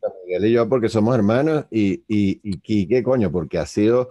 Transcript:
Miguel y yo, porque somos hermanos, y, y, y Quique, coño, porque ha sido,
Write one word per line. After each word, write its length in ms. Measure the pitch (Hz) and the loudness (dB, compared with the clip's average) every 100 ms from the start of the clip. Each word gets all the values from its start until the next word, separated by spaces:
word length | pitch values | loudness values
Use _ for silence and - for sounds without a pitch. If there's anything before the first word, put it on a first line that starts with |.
| 104 95 90 | -10 -10 -6
Miguel 200 | 90 107 | -2 2
y 60 | |
yo, 160 | 117 113 | 2 2
porque 200 | 127 107 | 0 0
somos 260 | 110 110 123 | 0 2 2
hermanos, 500 | 101 120 156 156 - | 2 2 0 -2 -2
y, 320 | 113 98 87 - | -2 0 -2 -2
y, 320 | 104 98 - | 0 0 -2
y 160 | 104 90 | -6 -10
Quique, 420 | - 107 87 127 | -2 -2 2 0
coño, 280 | 117 131 95 | 2 0 0
porque 260 | 85 76 87 | -2 -4 -4
ha 80 | 76 | -4
sido, 440 | - 104 123 127 | 0 2 2 0